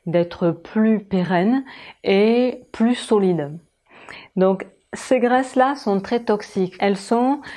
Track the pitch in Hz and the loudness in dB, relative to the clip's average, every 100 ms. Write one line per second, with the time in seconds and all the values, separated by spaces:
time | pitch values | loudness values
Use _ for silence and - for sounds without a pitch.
0 | 170 170 170 - 170 165 - 220 220 214 | -2 0 0 -2 -2 -2 -4 0 2 2
1 | 208 190 175 180 196 269 262 - - - | 0 -2 0 2 2 0 -2 -14 -20 -6
2 | - 196 220 233 254 247 - - 233 247 | 0 2 4 2 0 -4 -10 0 0 0
3 | - 214 190 165 143 165 - _ _ - | 0 2 2 0 -4 -10 -18 _ _ -20
4 | - - - 185 190 190 - _ _ - | -20 -20 -8 0 2 2 -4 _ _ -14
5 | - 254 233 254 262 254 262 277 214 196 | -2 0 2 0 0 0 0 0 -2 -2
6 | 196 240 233 208 - 202 185 - 202 196 | 0 -4 0 -2 -2 -4 -4 -2 -2 -2
7 | - 233 254 285 - | 0 0 2 0 -6